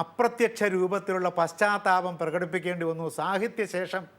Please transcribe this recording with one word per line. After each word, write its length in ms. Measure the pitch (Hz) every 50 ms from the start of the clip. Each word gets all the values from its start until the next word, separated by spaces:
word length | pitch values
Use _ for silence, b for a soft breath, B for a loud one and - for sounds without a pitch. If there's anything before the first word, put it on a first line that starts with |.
| 165
അപ്രത്യക്ഷ 600 | - - - 240 233 233 240 233 220 226 - 208 202 185
രൂപത്തിലുള്ള 540 | 185 185 180 196 196 185 - 185 185 180 180 175 175
പശ്ചാത്താപം 760 | 170 160 - - 208 208 208 202 - 196 185 185 180 180 180 151
പ്രകടിപ്പിക്കേണ്ടി 640 | 170 160 151 175 180 165 156 180 156 180 180 170 165 165
വന്നു 160 | 165 160 165 156 - -
സാഹിത്യശേഷം 840 | 151 180 196 190 214 233 233 - 208 185 - 180 185 175 - 190 175 - _